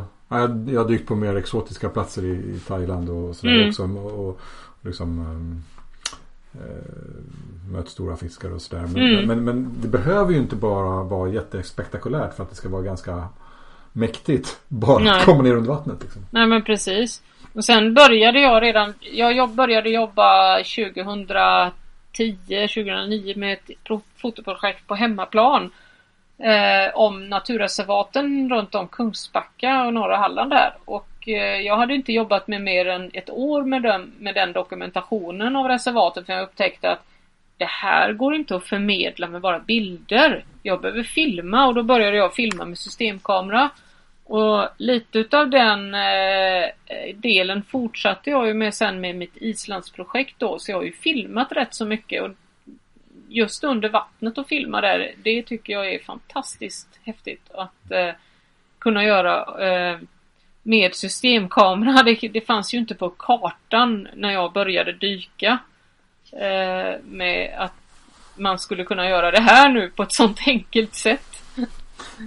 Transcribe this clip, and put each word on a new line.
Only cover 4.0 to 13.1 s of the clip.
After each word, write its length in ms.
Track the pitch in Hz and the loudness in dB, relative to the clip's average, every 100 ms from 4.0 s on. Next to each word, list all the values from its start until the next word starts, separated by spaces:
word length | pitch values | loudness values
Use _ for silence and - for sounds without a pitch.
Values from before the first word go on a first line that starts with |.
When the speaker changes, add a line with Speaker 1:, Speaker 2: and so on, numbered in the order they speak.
| 101 104 95 | -10 -8 -8
Speaker 1:
och 120 | 92 - - - - | -10 -16 -20 -20 -16
liksom, 380 | - 90 85 82 | -12 -8 -6 -6
ehm, 440 | 80 82 82 82 78 - - - - - - - - | -8 -8 -10 -12 -14 -20 -20 -16 -16 -16 -20 -20 -20
eh, 1160 | - - - - - - - - - - 87 92 | -18 -16 -16 -16 -18 -18 -18 -18 -18 -18 -18 -12
mött 180 | 90 85 | -10 -10
stora 260 | - 85 85 | -10 -8 -8
fiskar 360 | 82 - 92 | -12 -12 -12
och 80 | 87 | -12
sådär. 260 | - 87 85 | -10 -8 -4
Men, 80 | 90 | 2
Speaker 2:
Mm. 260 | 254 208 202 | 4 4 2
Speaker 1:
men, 160 | 117 | 0
men 380 | 170 123 127 120 | 0 -2 -4 -6
det 60 | 113 | -2
behöver 440 | 123 131 202 185 | 0 2 2 2
ju 60 | 160 | 2
inte 180 | 117 107 | 0 -2
bara 480 | 107 98 95 95 | -2 0 -2 -2
vara 260 | 92 95 92 | -4 -4 -2
jättespektakulärt 1040 | 104 - 98 90 - - - 120 147 101 - | -4 -6 -10 -10 -10 -10 -8 -6 -4 -6 -8
för 80 | |
att 60 | 92 | -12
det 60 | - | -10
ska 140 | 107 | -8
vara 120 | 92 | -6
ganska 460 | 95 90 - | -6 -8 -8